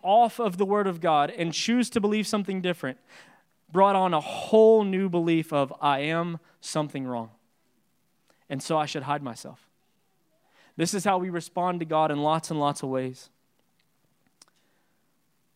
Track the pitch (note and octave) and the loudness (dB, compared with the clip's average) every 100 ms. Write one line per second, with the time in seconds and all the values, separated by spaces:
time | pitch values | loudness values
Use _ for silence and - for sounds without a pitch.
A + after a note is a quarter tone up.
0 | F3+ A3 A#3 A#3 A3+ F3 G3 G#3 G3 E3+ | 2 4 4 2 -4 -2 0 0 0 -2
1 | F3 D3+ C#3+ - E3+ - - B3 A3+ A#3 | 2 2 2 -2 -4 -4 0 0 0 0
2 | G#3 G#3+ G3+ G#3+ G3+ F#3+ F3+ E3 C3 B2+ | 0 0 -2 -4 -4 -4 -4 -4 -6 -10
3 | _ - - _ _ _ _ E3+ G3 G3 | _ -20 -20 _ _ _ _ 4 4 6
4 | F#3 D#3+ - - - A3 A3 A3 G3+ F#3+ | 2 0 -2 -10 2 6 8 8 4 0
5 | G3 F3 E3+ E3 D#3 D3 C3+ - D3 C#3 | 0 0 2 2 2 0 -2 0 0 0
6 | D3 E3 F3 E3 _ _ - E3 D3+ C#3+ | 0 -2 -4 -8 _ _ -8 -4 -4 -6
7 | C3 A#2+ A2+ _ _ _ _ _ _ _ | -6 -8 -8 _ _ _ _ _ _ _
8 | _ _ _ _ - C3+ - D#3 D3+ D3+ | _ _ _ _ -12 -10 -4 -2 -2 -6
9 | C3+ D3+ C3+ A2+ - - _ _ _ _ | -4 -6 -6 -12 -16 -20 _ _ _ _
10 | _ _ _ _ _ _ _ - E3 G3+ | _ _ _ _ _ _ _ -4 -2 -2
11 | G3+ F#3 F#3 E3+ - F3+ F3+ F3 D#3+ D#3 | 0 0 -2 -8 -8 -4 -4 -4 -2 0
12 | D#3 D3 D3+ D#3+ - D#3 C#3+ C#3+ C3+ C3 | 0 0 0 -2 -4 -4 -2 -4 -6 -6
13 | C3 B2+ - _ _ _ _ _ _ _ | -6 -10 -20 _ _ _ _ _ _ _
14 | _ _ _ _ - _ _ _ _ _ | _ _ _ _ -20 _ _ _ _ _
15 | _ _ _ _ _ | _ _ _ _ _